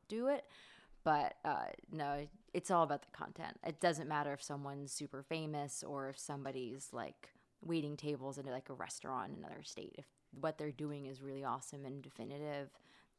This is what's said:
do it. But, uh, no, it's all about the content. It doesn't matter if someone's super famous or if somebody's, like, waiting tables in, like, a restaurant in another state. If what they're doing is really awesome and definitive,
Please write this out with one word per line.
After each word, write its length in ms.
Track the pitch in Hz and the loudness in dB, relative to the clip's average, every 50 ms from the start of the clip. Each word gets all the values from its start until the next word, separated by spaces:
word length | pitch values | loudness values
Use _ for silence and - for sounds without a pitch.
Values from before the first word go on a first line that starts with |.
| _ - | _ -4
do 200 | 214 220 240 262 | -2 2 4 4
it. 180 | 285 269 - - - - - - - - - - - - - | 4 4 2 -4 -14 -20 -20 -20 -20 -20 -20 -20 -10 0 6
But, 320 | 160 156 147 139 - - - - | 8 8 8 8 4 2 0 0
uh, 220 | - 143 - 60 50 50 - - - | 2 2 2 2 0 -4 -8 -10 -6
no, 360 | - 156 147 143 143 143 147 147 - - - - - | -4 -2 0 2 2 0 -2 -4 -8 -14 -8 -2 0
it's 180 | 190 170 - | 0 4 6
all 100 | 190 170 | 8 8
about 220 | 165 147 147 143 - | 8 8 6 2 -2
the 80 | - | -4
content. 480 | - - - - - - 165 - - - - | -10 -8 -8 -8 -6 -6 -6 -6 -6 -4 -4
It 160 | - 160 - | -4 0 4
doesn't 280 | - 175 165 147 160 139 | 6 6 6 6 2 2
matter 260 | 156 147 147 143 143 | 2 2 2 2 0
if 80 | 143 | -2
someone's 500 | - - 147 139 143 139 139 139 143 139 | -2 -4 -4 -4 -4 -4 -4 -6 -6 -4
super 300 | - - 151 143 - 131 | -4 -4 -4 -4 -6 -6
famous 640 | 143 - 165 160 160 151 151 147 143 143 - - - | -4 -2 -2 -2 0 0 0 0 0 -2 -2 -4 -4
or 260 | 151 147 139 135 135 | -2 -2 -2 -2 -2
if 80 | 139 - | -4 -4
somebody's, 720 | - - 151 139 139 135 131 131 127 117 120 135 139 - - | -4 -4 -4 -2 -2 -2 -2 -2 -2 -4 -4 -6 -8 -6 -6
like, 360 | 123 113 69 - _ - - - - _ _ _ - | -4 -4 -4 -6 _ -18 -20 -20 -20 _ _ _ -10
waiting 340 | - 165 170 165 147 147 147 | -2 2 2 2 2 2 -2
tables 440 | 147 - 147 147 135 127 135 135 139 | -2 0 0 0 0 0 -4 -4 -4
in, 60 | 135 135 | -4 -4
like, 220 | 127 131 135 - | -4 -4 -4 -6
a 40 | 139 | -6
restaurant 580 | 123 92 85 - - - - 131 127 101 - | -6 -4 -4 -6 -6 -4 -2 0 0 0 -2
in 60 | 143 - | -4 -6
another 240 | - - - - | -8 -8 -8 -10
state. 320 | 151 - - - - - - - | -10 -10 -8 -8 -8 -8 -8 -12
If 80 | - - _ _ _ _ | -14 -14 _ _ _ _
what 260 | - 160 139 160 151 - | -10 -2 -2 -2 0 0
they're 140 | 151 151 | -4 -4
doing 340 | 139 - 151 147 147 143 139 | -4 -4 -4 -4 -4 -4 -6
is 160 | 135 135 131 | -8 -8 -8
really 220 | 135 139 135 135 135 | -8 -8 -6 -4 -2
awesome 420 | 131 120 135 131 - - 143 139 | 0 -2 -2 -2 -6 -10 -8 -6
and 160 | 135 135 139 | -6 -6 -8
definitive, 680 | 131 135 131 - 113 110 135 143 151 151 147 143 139 135 - - - - - - - _ _ | -8 -10 -10 -8 -8 -6 -6 -4 -4 -2 -2 -2 -4 -6 -10 -18 -20 -20 -20 -20 -20 _ _